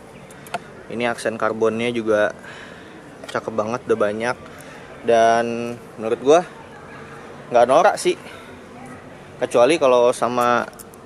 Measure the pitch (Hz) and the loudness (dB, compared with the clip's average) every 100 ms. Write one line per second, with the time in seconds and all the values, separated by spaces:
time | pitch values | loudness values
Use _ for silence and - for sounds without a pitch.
0 | - - - - - - - - - 110 | -20 -20 -20 -20 -14 -14 -14 -20 -12 -6
1 | 120 117 - 110 110 110 110 110 120 120 | -4 -4 -6 -4 -4 0 0 0 -4 -4
2 | 110 107 104 - - - - - - - | 0 2 0 -2 -16 -18 -18 -20 -20 -20
3 | - - - 120 - 110 107 120 - 110 | -20 -20 -10 -8 -6 -4 -4 -4 -2 0
4 | 104 107 117 127 - - - - - - | 0 -2 -4 -6 -10 -20 -20 -20 -20 -10
5 | 120 117 113 117 117 117 120 120 - - | 0 4 4 4 0 -4 -8 -12 -16 -8
6 | 110 117 123 160 175 - - - - - | -6 -2 4 4 2 -12 -20 -20 -20 -18
7 | - - - - - 120 120 139 196 - | -18 -20 -20 -18 -2 2 6 6 4 2
8 | 180 202 - - - - - - - - | -2 -4 -8 -20 -20 -20 -20 -20 -18 -20
9 | - - - - 127 127 120 160 139 123 | -20 -20 -18 -8 -2 4 4 4 4 4
10 | 120 123 - 123 120 120 - - - - | 4 2 -2 0 0 0 -2 -10 -20 -20